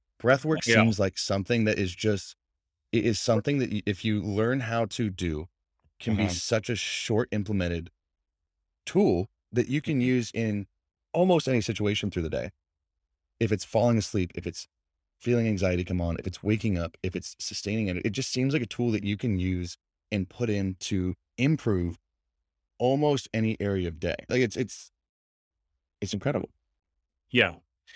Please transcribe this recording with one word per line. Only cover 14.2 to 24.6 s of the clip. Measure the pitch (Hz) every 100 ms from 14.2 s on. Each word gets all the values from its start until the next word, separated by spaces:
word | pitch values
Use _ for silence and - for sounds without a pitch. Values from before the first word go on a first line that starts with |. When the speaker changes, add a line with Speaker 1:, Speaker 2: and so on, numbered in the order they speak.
| 90 -
Speaker 1:
if | 90
it's | - - _ _ _ _ _
feeling | 120 120 113
anxiety | 101 92 90
come | 90 92
on, | 85 82
if | 98
it's | 90
waking | 98 107 113 90
up, | 82 -
if | 92 90
it's | - -
sustaining | - - - 110 104
it, | 90 107
it |
just | 104 131
seems | 127 131
like | 143
a | 117
tool | - 120
that | 107
you | 98 104
can | 123 95
use | 92 90 90 - _ _ _
and | 104 92
put | - 120
in | 101 95 92
to | - 98 90 87 _ -
improve | 135 156 - 95 87 82 _ _ _ _ _ _ _ -
almost | 123 139 147 139 -
any | 113 110 110
area | 101 98 87
of | 78
day. | 87 - -
Like, | 123
it's, | 120
it's, | 95